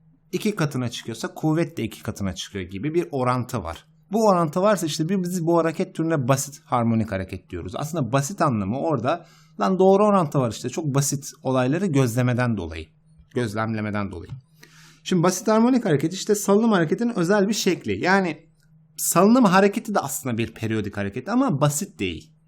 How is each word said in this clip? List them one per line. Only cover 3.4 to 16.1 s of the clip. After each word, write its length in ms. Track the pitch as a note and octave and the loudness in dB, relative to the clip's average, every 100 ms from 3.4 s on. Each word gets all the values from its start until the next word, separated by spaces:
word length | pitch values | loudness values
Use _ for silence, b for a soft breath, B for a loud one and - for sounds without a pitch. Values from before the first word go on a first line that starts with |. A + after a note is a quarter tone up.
| A#2 A#2+ | -4 -6
var. 220 | E2 - - _ _ | -8 -10 -16 _ _
Bu 140 | G#3 A3 | 2 4
orantı 360 | F3+ E3 F3+ | 4 2 0
varsa 240 | G3+ G#3 E3 | 2 2 -2
işte 220 | D3 D#3+ | -4 -2
bir, 140 | G3+ | -2
biz 240 | F3 F#3 D#3+ | -2 -2 2
bu 120 | E3+ | 2
hareket 360 | D#3+ D#3+ F#3 | 2 -2 -4
türüne 340 | - D#3+ D#3+ B2 | -4 -2 0 2
basit 340 | C3+ C#3 - | 0 -2 -12
harmonik 480 | - B2+ A#2 A2+ G#2 | -4 0 2 2 0
hareket 380 | F#2+ F#2 F#2 - | -4 -6 -10 -10
diyoruz. 220 | F2+ F#2 C3+ | -10 -8 -8
Aslında 360 | D3 E3+ A2+ | -6 -4 -2
basit 280 | C3+ C#3 G3+ | -2 -2 0
anlamı 380 | D#3+ A2 F#2+ C3 | 0 0 -2 -2
orada 480 | D#3+ C#3 A#2+ E3+ b b b - | -2 -2 0 -2 b b b -4
lan 180 | G3+ F#3 | 0 4
doğru 260 | F#3 G3 | 6 6
orantı 340 | G#3+ G3 D3+ D3 | 6 4 2 0
var 120 | A#2+ | 0
işte 180 | G#2+ B2+ | -2 -6
çok 160 | F3+ | -4
basit 480 | D#3 C3+ C#3 C#3+ - - | -2 0 0 -4 -8 -8
olayları 440 | - C3 B2+ D#3+ G3 | -2 0 2 0 0
gözlemeden 680 | C#3 B2+ A#2 B2+ A#2 B2 G#2 | 2 2 2 0 0 0 -2
dolayı, 300 | E2 E2 D#2 _ _ - _ | -4 -10 -12 _ _ -20 _
gözlemlemeden 760 | B2 A#2 A2 A2 A2 G#2+ G#2 G2 | -4 -2 -2 -4 -2 -4 -4 -4
dolayı. 200 | F2+ - - - _ B B B B | -8 -12 -14 -16 _ B B B B
Şimdi 180 | - F#3+ | -2 2
basit 260 | F3 F#3+ - | 2 2 2
harmonik 360 | A3 A#3 B3+ | 4 4 4
hareket 280 | G#3+ C#3+ E3 | 2 2 0